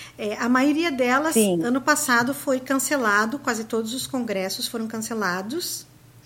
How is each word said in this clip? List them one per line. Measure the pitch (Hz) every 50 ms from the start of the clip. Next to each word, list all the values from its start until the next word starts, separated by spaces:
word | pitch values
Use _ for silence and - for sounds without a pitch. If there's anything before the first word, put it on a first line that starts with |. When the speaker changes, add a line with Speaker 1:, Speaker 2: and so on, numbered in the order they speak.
| - - - -
Speaker 1:
É, | 226 208 214 -
a | 247 240
maioria | 254 254 269 294 294 302 339 349
delas, | 277 247 254 247 247 277 302 320 302
Speaker 2:
Sim. | 233 214 202 180 170 160
Speaker 1:
ano | 240 247 269
passado, | 254 311 302 - - - 247 233 247 247 277
foi | - - 285 262 262
cancelado, | 262 - 269 269 - - 311 277 240 214 202 208 220 226 254 285
quase | - 262 233 220 220
todos | 226 - 226 226 220 240
os | 262 - -
congressos | - 262 240 226 202 190 185 190 - - -
foram | - - 226 220 220
cancelados, | 233 226 214 - 233 220 202 185 175 185 196 214 269 349 359 - - - - - - - - - - - -